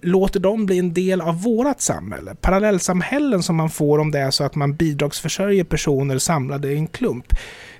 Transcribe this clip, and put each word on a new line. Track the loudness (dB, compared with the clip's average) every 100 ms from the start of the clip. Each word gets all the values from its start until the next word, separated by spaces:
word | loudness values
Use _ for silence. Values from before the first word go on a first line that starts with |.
låter | 0 2 2 2
dem | 0 0 2
bli | 2
en | 0
del | 0 0 0
av | 0 -2
vårat | 0 2 0 0
samhälle. | -2 -4 -6 -10 -12 -4
Parallellsamhällen | 0 2 2 2 0 -2 0 0 2 0
som | 0 0
man | 0
får | 0 2 4
om | 2
det | 0
är | 0
så | 0
att | -2
man | 0 0
bidragsförsörjer | 0 0 0 -2 -2 -4 -2 2 2
personer | 2 0 0 0 2 0
samlade | 0 0 -2 -4 -2
i | -2
en | -4
klump, | -2 -4 -4 0 -2 -2 -18 -20